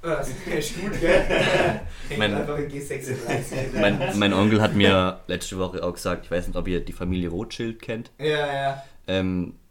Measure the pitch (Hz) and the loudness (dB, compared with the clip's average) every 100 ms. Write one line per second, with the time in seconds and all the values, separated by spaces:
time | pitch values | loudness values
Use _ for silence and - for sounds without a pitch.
0 | 123 127 131 - 113 113 - 170 202 - | -2 -2 -2 -6 -4 -4 -4 -6 -4 0
1 | 170 185 - 170 - 180 - - - - | 4 6 4 2 4 4 2 0 -6 -10
2 | - 110 104 101 - 147 143 139 - 131 | -6 0 0 0 -2 -4 -4 -6 -8 -8
3 | 135 123 - 135 - 131 123 - 104 101 | -6 -6 -2 -4 -4 -4 -4 2 2 2
4 | - 101 101 95 104 107 107 101 98 95 | 0 2 4 6 6 6 4 6 6 6
5 | 92 - - 90 - 95 90 92 87 87 | 4 -2 -6 -4 -4 -4 -4 -2 -4 -4
6 | 95 87 - 87 87 - - 87 - - | -4 -4 -2 -2 -2 -4 0 -2 -2 -6
7 | 90 92 87 85 110 - 113 113 - 110 | -2 0 -2 -4 -6 -6 -8 -8 -8 -8
8 | 117 _ 151 151 147 139 139 135 - - | -10 _ -2 0 0 -2 -2 -4 -12 -18
9 | - 143 95 92 87 - _ | -2 0 2 0 -4 -8 _